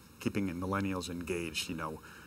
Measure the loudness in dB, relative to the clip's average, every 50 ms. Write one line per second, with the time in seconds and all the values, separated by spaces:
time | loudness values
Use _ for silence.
0 | -18 -18 -8 -2 0 0 2 2 2 2 2 2 2 4 4 4 4 4 2 2
1 | 0 -2 -2 -2 0 0 0 0 0 0 0 -2 -2 0 -2 -2 -2 -2 -4 -4
2 | -8 -12 -14 -14 -14